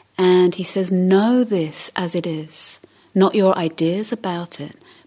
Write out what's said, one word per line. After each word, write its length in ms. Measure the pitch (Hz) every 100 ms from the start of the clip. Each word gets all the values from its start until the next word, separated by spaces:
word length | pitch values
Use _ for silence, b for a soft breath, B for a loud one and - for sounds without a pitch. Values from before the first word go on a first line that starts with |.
| B -
And 380 | 185 180 180 -
he 80 |
says, 260 | 180 196 185
"Know 540 | 185 185 190 220 247
this 460 | 226 190 156 - - -
as 180 | 175
it 120 | 170 170
is, 520 | 156 156 - - - _ b b
not 200 | 190 190
your 220 | 214 190 185
ideas 560 | 165 - 165 190 220
about 480 | 226 190 170 175 -
it, 160 | 143 - b b